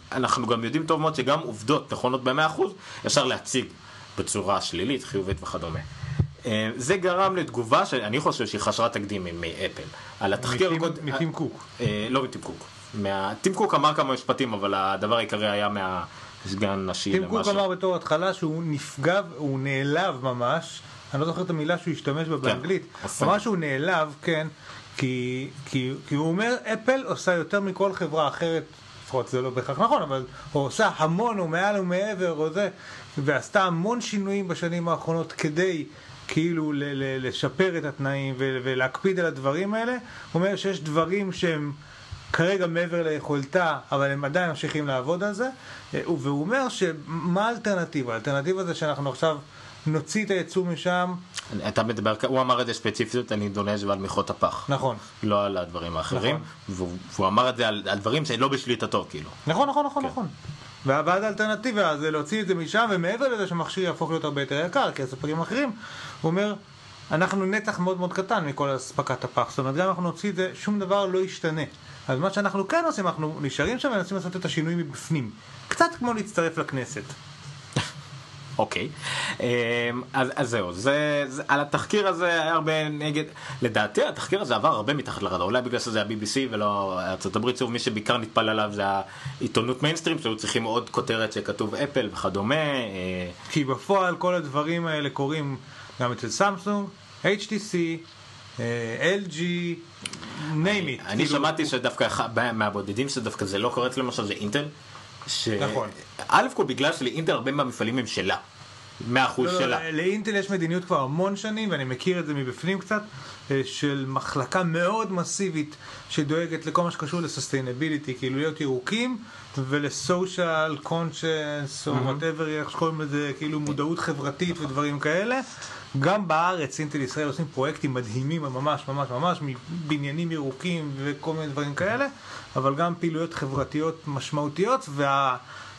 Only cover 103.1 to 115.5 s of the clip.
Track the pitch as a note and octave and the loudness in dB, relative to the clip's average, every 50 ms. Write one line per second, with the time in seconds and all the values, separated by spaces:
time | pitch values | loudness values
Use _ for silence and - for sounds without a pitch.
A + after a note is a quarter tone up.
103.1 | - C3 A2 A2 - - G#2 G2 G2 G2 G#2+ B2 - B2+ B2 B2+ B2 C3+ C3 B2 | 0 -2 -2 -2 -2 -2 -2 -2 0 0 0 0 2 2 0 0 0 0 -2 -2
104.1 | A#2 - G#2+ G2+ G2+ - G#2 G#2 A2 C#3+ D3 D3+ - - - - - - - - | 0 -2 -2 -2 -2 -2 -2 0 0 0 0 -2 -8 -14 -18 -18 -18 -18 -18 -18
105.1 | - - - - - - - A#2 G#2+ G#2 C#3 C3+ A2 C3 A2 G#2 - - - - | -16 -12 -8 -6 -4 -2 0 0 0 2 0 0 0 -2 -2 -4 -6 -12 -16 -16
106.1 | - - - - - F3 A3+ C4 - - G3 C3 B2+ - C3+ D3+ D#3+ - C3+ B2 | -12 -10 -2 4 4 4 4 4 2 0 0 0 2 2 2 2 2 2 -2 -2
107.1 | A2+ D3+ E3 D#3+ F3 C3 A#2+ C3+ C3+ D3 C#3+ B2+ A#2 - A2+ A2 A#2 C3 A#2 G#2 | -2 0 0 0 0 0 0 0 0 0 0 0 0 -2 -2 0 0 0 -2 -2
108.1 | - G#2+ F2+ F#2+ F#2 - - - - - - - - - - - - - - A2+ | -2 -2 0 0 0 -2 -4 -10 -18 -20 -20 -18 -18 -20 -18 -18 -14 -10 -4 0
109.1 | A#2+ C3 C3 A#2 - - B2+ B2 - F3+ - B2 B2 - - D#3+ D#3+ D3+ E3+ F#3 | 4 4 4 4 4 2 2 2 2 2 2 2 2 0 0 0 0 0 2 2
110.1 | G3+ G#3+ G3+ A3 G#3 G3+ F#3+ G3 G3 F#3 E3 D#3+ E3+ F3+ F3+ - F#3 D3+ C3+ C3 | 2 0 0 0 0 0 0 2 0 0 2 2 0 0 0 2 2 2 2 2
111.1 | C#3+ E3 F#3 G3 G3 G3 - A3 G#3+ A3 A3 G3+ E3+ C#3+ C3+ B2+ B2+ B2+ - F3+ | 2 2 2 2 0 -2 -4 -4 -4 -2 -2 0 0 0 -2 -2 -4 -2 0 0
112.1 | F3+ F3 E3 D3 D3 C#3+ C3+ B2 A#2 - - E3+ G3 F#3+ F#3 - G#3+ G#3 G#3 G#3+ | 0 2 0 -2 -2 -2 -2 -4 -4 -4 -2 -2 -2 -2 -2 -2 -2 -2 -2 -4
113.1 | - C3 - - - - - - C#3 C3+ C3 C3 - - - D3 C#3 C#3 C3+ C3 | -12 -14 -14 -14 -16 -10 -4 0 0 0 0 0 -2 -2 0 0 0 0 -2 -2
114.1 | C3+ C3+ - - - C#3+ B2 - - F#3+ F#3 E3+ D#3+ E3 F3 F3+ G#3 A3 A3 F#3 | -2 -2 -2 -2 -2 -2 0 2 2 2 2 2 2 2 2 2 2 2 0 0
115.1 | F#3+ F3+ E3+ - - - G3+ F#3 | 0 -2 -2 -2 -2 -2 -2 0